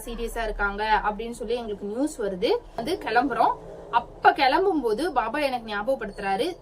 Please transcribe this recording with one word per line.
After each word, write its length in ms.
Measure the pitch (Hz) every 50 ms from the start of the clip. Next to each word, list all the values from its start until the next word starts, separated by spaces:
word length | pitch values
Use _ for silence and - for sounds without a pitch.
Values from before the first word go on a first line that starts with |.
| -
சீரியஸா 380 | 240 233 226 233 220 - 240 220
இருக்காங்க" 580 | 214 208 - 202 202 202 202 214 220 214 196 -
அப்படின்னு 260 | 214 208 202 226 233
சொல்லி 240 | 240 - 247 214 233
எங்களுக்கு 320 | 247 233 214 208 196 208
நியூஸ் 340 | 202 208 240 285 302 - -
வருது. 360 | 214 196 190 180 214 285 415 480 - - -
வந்து 220 | - 247 269 359 - -
கிளம்புறோம். 500 | 254 214 240 262 285 233 233 262 359 - - - - - - - -
அப்ப 420 | - 240 - - - - - 415 -
கிளம்பும் 500 | 330 277 254 285 330 381 403 359 302 240
போது 300 | 226 208 208 311 370 277
பாபா 260 | 247 220 226 226 302
எனக்கு 360 | 294 269 247 240 226 220 208
ஞாபகப்படுத்துறாரு, 800 | 202 208 240 269 247 226 196 - - 202 196 196 196 269 359 - -